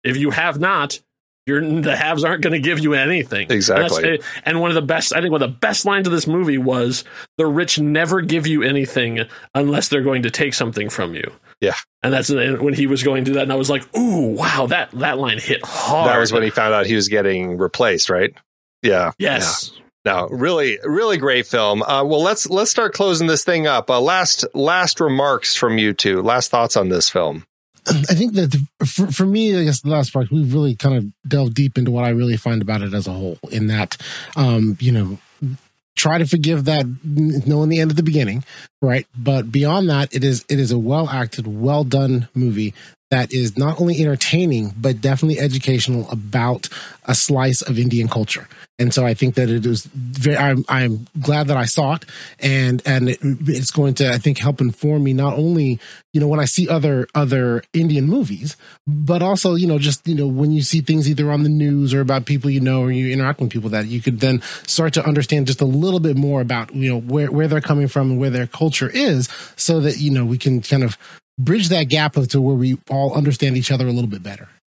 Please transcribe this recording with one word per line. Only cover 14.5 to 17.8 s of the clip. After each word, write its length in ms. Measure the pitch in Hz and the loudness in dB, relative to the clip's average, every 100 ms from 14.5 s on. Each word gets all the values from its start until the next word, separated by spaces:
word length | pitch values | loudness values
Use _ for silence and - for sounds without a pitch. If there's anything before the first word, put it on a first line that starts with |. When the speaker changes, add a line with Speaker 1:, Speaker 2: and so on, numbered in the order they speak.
| 139 127 | -2 0
Speaker 1:
that, 240 | 170 135 | -2 -2
that 260 | 120 135 131 | -4 -4 -2
line 200 | 131 110 | -2 -4
hit 260 | - 123 | -2 -4
hard." 440 | - - - 151 156 | -4 -6 -2 0 2
Speaker 2:
That 80 | 117 | 2
was 140 | 113 | 2
when 100 | 113 | 0
he 80 | 110 | 0
found 220 | 113 110 | 0 2
out 120 | 107 98 | 2 2
he 80 | |
was 140 | 110 95 | 0 2
getting 480 | 107 98 95 92 90 | 2 2 0 -4 -2
replaced, 520 | 92 - | -4 0